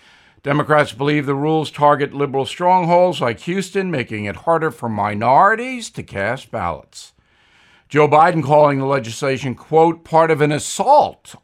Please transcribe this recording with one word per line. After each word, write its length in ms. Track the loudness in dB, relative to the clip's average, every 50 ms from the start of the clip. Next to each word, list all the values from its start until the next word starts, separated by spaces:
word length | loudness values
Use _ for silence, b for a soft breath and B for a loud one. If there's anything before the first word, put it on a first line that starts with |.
| b b b b b b b b
Democrats 520 | -4 -2 -2 0 0 2 2 2 2 0 -2
believe 340 | -4 -2 -2 0 -2 -2
the 80 | -4 -4
rules 340 | -2 -2 -2 -2 -2 -4 -6
target 420 | -2 2 2 2 4 2 0 -4
liberal 360 | -4 -4 -4 -4 -2 -4 -6
strongholds 760 | -6 -6 -2 0 2 2 2 2 2 2 4 4 2 0 -2
like 200 | -4 -4 -4 -6
Houston, 500 | -8 -6 -6 -6 -6 -6 -6 -6 -4 -4
making 340 | -4 -6 -6 -6 -8 -8 -6
it 120 | -8 -8
harder 340 | -6 -2 -2 0 0 -2 -4
for 180 | -6 -6 -8 -6
minorities 1040 | -4 -4 -4 -4 -4 -2 0 2 4 4 4 4 2 0 -4 -8 -10 -12 -12 -14
to 100 | -14 -16
cast 480 | -14 -10 -8 -6 -4 -4 -6 -8 -10 _
ballots. 640 | -8 -6 -6 -6 -6 -8 -12 _ _ -20 -20 -20 b b b b b b b b b b b b b b b
Joe 200 | _ 2 2 4
Biden 360 | 4 6 4 4 4 2 0 0
calling 360 | 2 4 4 4 4 2 0
the 80 | -2
legislation, 640 | -2 -2 -4 -4 -8 -10 -6 -4 -4 -4 -4 -6 -8 -8
quote, 500 | -10 -6 0 2 4 4 2 0 -2 -4
"part 280 | 0 2 2 2 2
of 100 | 2 0
an 100 | 0 0
assault 840 | -2 -4 -6 -6 -6 -2 0 4 4 4 2 0 -4 _ _ -20 -20 -6